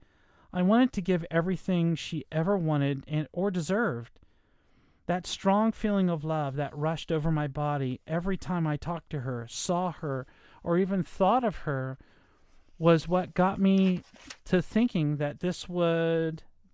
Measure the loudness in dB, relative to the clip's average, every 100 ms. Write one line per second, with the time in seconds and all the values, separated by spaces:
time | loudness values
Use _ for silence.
0 | _ _ _ _ _ 0 4 4 4 0
1 | 0 -2 0 0 0 -2 0 0 2 0
2 | -4 -8 -4 -2 0 0 2 2 0 -2
3 | -4 -4 -4 -4 -2 -2 -2 0 0 -4
4 | -8 _ _ _ _ _ _ _ _ _
5 | -4 -4 -4 -2 2 4 2 0 0 2
6 | 2 0 -2 -2 -2 -4 -6 -2 -4 -4
7 | -2 0 2 0 -2 -2 -2 -2 -2 -4
8 | -4 -4 -2 -4 -2 -2 -2 -2 -4 -8
9 | -8 -8 -6 -6 -8 -6 -2 0 -2 -4
10 | -6 -6 -8 -18 -20 -10 0 0 2 0
11 | -2 2 2 4 0 -2 -4 -4 -6 -10
12 | -16 _ _ _ _ -20 _ 2 4 4
13 | 4 0 0 2 2 4 4 6 4 2
14 | -6 -20 -20 -18 0 0 2 0 2 2
15 | 0 0 -4 -4 -4 -4 -6 0 2 2
16 | 0 0 -2 -4 -12 _ _